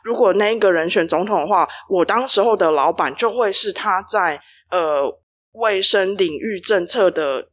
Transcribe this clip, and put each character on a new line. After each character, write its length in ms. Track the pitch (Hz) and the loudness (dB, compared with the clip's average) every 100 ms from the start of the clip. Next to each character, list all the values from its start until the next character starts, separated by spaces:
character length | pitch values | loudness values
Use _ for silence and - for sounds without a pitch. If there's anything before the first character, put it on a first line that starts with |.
如 120 | 220 | -4
果 180 | 233 214 | 2 2
那 180 | 190 208 | 4 0
一 80 | 226 | 2
个 140 | 196 | 2
人 180 | 170 165 | 2 2
选 160 | 208 165 | 0 0
总 180 | 160 | -2
统 160 | 202 190 | 0 -2
的 60 | 156 | 2
话， 220 | 190 151 - - | 2 0 -4 -4
我 160 | 185 | 0
当 220 | 165 220 262 | 0 0 0
时 160 | - | 0
候 140 | 226 202 | 2 2
的 140 | 170 | 2
老 220 | 151 147 | 2 0
板 220 | 165 151 | 0 -2
就 160 | - 233 | -2 -4
会 220 | 240 214 | 0 -2
是 200 | 190 208 | -2 -4
他 300 | - 214 185 | -4 -2 -4
在， 400 | 196 214 175 143 _ _ - | -2 -2 -2 -4 _ _ -6
呃， 500 | 180 160 143 139 - _ _ _ | -4 0 0 -2 -6 _ _ _
卫 300 | 226 226 190 | -4 -2 0
生 340 | 196 208 190 202 | 2 2 0 0
领 160 | 175 | -2
域 260 | 151 226 196 | -2 -8 -6
政 280 | - 202 175 | 0 0 0
策 240 | 247 185 | 2 2
的 400 | 160 147 131 - | 2 -2 -4 -8